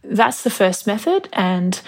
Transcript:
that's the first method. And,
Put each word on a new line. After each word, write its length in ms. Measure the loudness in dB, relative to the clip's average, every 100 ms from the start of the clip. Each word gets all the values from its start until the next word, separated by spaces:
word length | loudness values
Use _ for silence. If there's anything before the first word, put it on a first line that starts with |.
that's 400 | -4 0 0 0
the 60 | -2
first 380 | 2 2 2 -2
method. 420 | -2 0 -2 -2
And, 460 | -2 0 2 0 -2